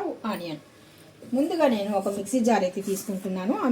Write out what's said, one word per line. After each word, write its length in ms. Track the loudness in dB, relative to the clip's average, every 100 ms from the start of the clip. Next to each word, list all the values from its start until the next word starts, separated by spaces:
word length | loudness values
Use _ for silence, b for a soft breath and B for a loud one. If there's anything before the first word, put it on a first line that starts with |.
| 0 -4 -4
ఆనియన్. 280 | -4 -6 -8 -12 B B B B -20 -2 0
ముందుగా 320 | 2 4 4 4
నేను 160 | 0 0
ఒక 80 | 0 -2
మిక్సీ 220 | 0 2 4
జార్ 180 | 4 2
అయితే 140 | -2 -4
తీసుకుంటున్నాను. 640 | -4 -4 -6 -4 -4 -2 0
ఆ 40 | 4